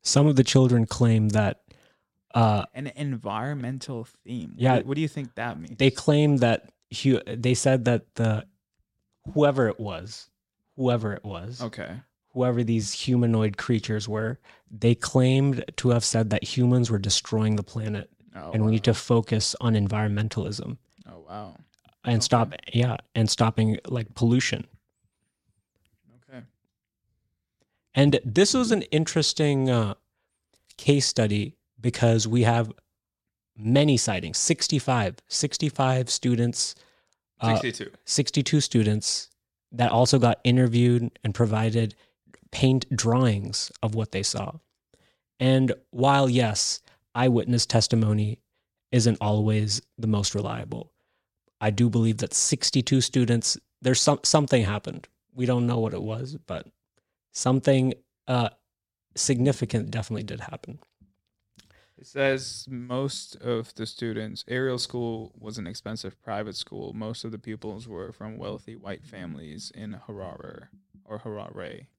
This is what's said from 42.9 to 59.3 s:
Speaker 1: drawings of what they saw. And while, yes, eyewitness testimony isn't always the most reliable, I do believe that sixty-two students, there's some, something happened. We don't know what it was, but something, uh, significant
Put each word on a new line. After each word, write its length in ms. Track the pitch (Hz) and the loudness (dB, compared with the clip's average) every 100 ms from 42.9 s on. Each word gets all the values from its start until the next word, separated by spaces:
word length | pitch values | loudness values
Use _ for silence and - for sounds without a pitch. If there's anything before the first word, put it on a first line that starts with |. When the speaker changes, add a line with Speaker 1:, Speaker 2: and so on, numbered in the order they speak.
Speaker 1:
drawings 800 | 117 117 123 127 101 101 104 - - | -2 2 2 2 0 -4 -8 -8 -6
of 140 | 110 110 | -4 -2
what 160 | 104 | -4
they 120 | 95 | -4
saw. 340 | 101 110 98 160 _ _ _ _ _ _ _ _ | -4 -4 -8 -12 _ _ _ _ _ _ _ _
And 340 | 127 131 127 - _ | 2 4 2 -2 _
while, 380 | 120 135 139 135 | 0 2 4 4
yes, 520 | 123 117 - - - _ _ _ | 2 2 0 -4 -6 _ _ _
eyewitness 520 | 120 127 117 - 120 - | 0 2 2 2 0 2
testimony 760 | 117 - 117 107 107 107 - _ _ _ _ _ | 2 2 2 2 0 -2 -6 _ _ _ _ _
isn't 260 | 123 113 110 | 2 2 2
always 600 | 107 107 107 107 107 104 _ - | 0 2 2 2 0 -4 _ -6
the 100 | 110 | -2
most 280 | 104 101 101 | 0 0 -4
reliable, 560 | 117 113 - 113 - _ _ _ _ _ _ _ | -6 -8 -8 -12 -12 _ _ _ _ _ _ _
I 80 | 107 | -2
do 200 | 104 120 | 2 2
believe 280 | 117 113 110 | 4 2 0
that 160 | 107 | -2
sixty-two 640 | - - 151 - 135 117 131 | -2 0 0 0 0 2 2
students, 580 | 123 135 120 120 - - _ _ | 2 0 2 2 0 -6 _ _
there's 200 | 127 127 | 0 2
some, 180 | - 139 | 2 2
something 400 | - 160 143 - | 2 2 4 2
happened. 440 | 98 104 - - - _ _ | 2 -2 -6 -14 -18 _ _
We 120 | 127 123 | -4 0
don't 220 | 123 120 | 0 0
know 120 | 120 | 0
what 140 | 110 | -2
it 80 | 85 | -4
was, 360 | 107 113 131 151 - | -8 -8 -10 -14 -12
but 220 | 85 - _ _ _ _ _ _ | -12 -12 _ _ _ _ _ _
something, 640 | - 123 131 143 135 131 123 _ _ - | -4 0 2 4 2 2 -4 _ _ -4
uh, 220 | 123 113 _ _ _ _ _ _ - | -2 -2 _ _ _ _ _ _ -6
significant 760 | - | -2